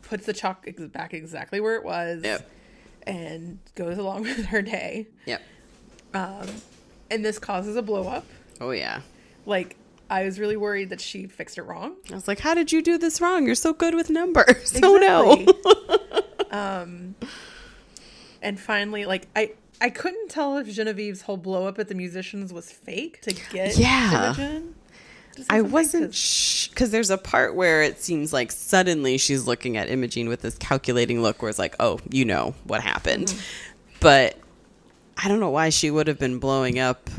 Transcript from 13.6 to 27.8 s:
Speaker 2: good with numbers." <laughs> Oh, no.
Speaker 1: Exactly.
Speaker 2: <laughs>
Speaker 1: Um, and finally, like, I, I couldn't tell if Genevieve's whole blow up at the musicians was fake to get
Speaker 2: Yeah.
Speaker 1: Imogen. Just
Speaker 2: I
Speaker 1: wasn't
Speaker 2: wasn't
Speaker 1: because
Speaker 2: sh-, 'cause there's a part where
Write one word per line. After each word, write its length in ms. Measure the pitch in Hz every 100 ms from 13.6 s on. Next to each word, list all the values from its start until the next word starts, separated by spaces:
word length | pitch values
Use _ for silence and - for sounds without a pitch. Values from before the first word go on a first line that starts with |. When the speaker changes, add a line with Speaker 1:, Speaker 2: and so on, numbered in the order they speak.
| 320
Speaker 2:
good 220 | 320 339 330
with 140 | 330
numbers." 680 | 320 359 320 - 247 - -
<laughs> 40 |
Oh, 140 | 370 392
no. 340 | 381 349 233
Speaker 1:
Exactly. 880 | 285 - 381 381 415 - 359 - - - - -
Speaker 2:
<laughs> 0 |
Speaker 1:
Um, 640 | 208 196 190 175 175 180 196 240 - - - - - - - - - - -
and 180 | 208 202
finally, 460 | - 214 202 208 202
like, 240 | 190 - -
I, 140 | 214 - _ _
I 100 | 240
couldn't 400 | 240 359 370 415
tell 280 | - 285 277
if 100 | 226
Genevieve's 540 | 202 220 202 208 185
whole 160 | - 196
blow 280 | 180 185 190
up 140 | 196
at 80 | 214
the 80 | 190
musicians 560 | 180 180 185 202 196
was 180 | 185 -
fake 480 | - - 180 311 -
to 120 | - 196 -
get 240 | 185 190 214
Speaker 2:
Yeah. 560 | 240 262 233 151 101 135
Speaker 1:
Imogen. 400 | 277 311 330 330 - - - - - -
Just 120 | 262
Speaker 2:
I 120 | 214
Speaker 1:
wasn't 100 | 208
Speaker 2:
wasn't 320 | 269 320 349 302
Speaker 1:
because 40 | -
Speaker 2:
sh-, 500 | - - - - - -
'cause 160 | 247
there's 180 | 214 214
a 80 | 190
part 380 | - 233 - -
where 260 | 180 156